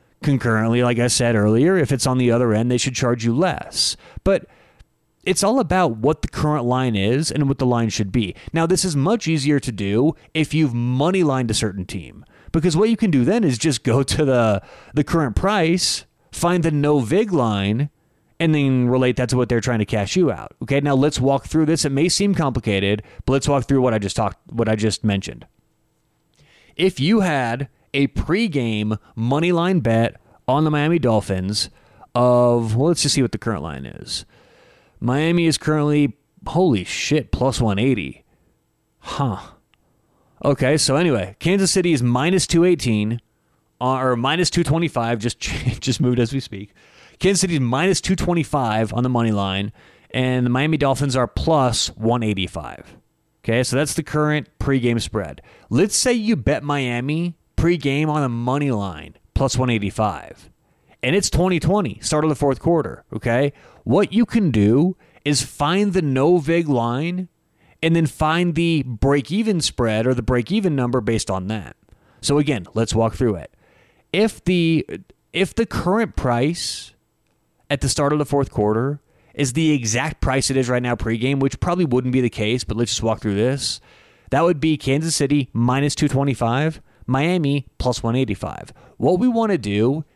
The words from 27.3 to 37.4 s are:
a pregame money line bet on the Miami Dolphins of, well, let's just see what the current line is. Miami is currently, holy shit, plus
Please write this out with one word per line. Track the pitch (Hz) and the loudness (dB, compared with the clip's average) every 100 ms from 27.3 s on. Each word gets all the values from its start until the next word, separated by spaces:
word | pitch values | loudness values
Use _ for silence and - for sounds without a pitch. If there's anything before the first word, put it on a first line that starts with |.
| 143 120 120 139 _ _ | 0 -2 -4 -8 _ _
a | 139 139 | 0 0
pregame | - 175 185 226 143 117 107 107 107 - - | 0 -2 0 0 0 0 0 -2 -4 -6 -6
money | 117 139 170 | -2 0 2
line | 170 175 185 | 0 2 0
bet | 117 113 117 - _ _ - | 2 2 0 -4 _ _ -2
on | 135 156 | 0 2
the | |
Miami | 151 147 170 | 0 0 0
Dolphins | 127 110 - 92 92 104 - - _ - - | 2 0 0 -4 -2 -4 -6 -10 _ -20 -6
of, | 120 123 123 123 120 113 110 | 0 4 4 4 2 0 0
well, | 156 | 2
let's | 170 | 0
just | 143 - | 0 0
see | |
what | 120 | 0
the | - | -2
current | 113 98 | -4 -6
line | 80 67 65 | -6 -10 -12
is. | 50 - - - _ _ _ _ _ _ _ | -14 -12 -12 -12 _ _ _ _ _ _ _
Miami | 117 135 165 175 165 | -2 0 0 2 2
is | - | 0
currently, | - 151 147 147 143 - _ _ - | 0 0 2 2 0 -2 _ _ -4
holy | 160 185 107 87 | 0 2 2 -2
shit, | - - 147 - | -6 -2 -2 -2
plus | - | -2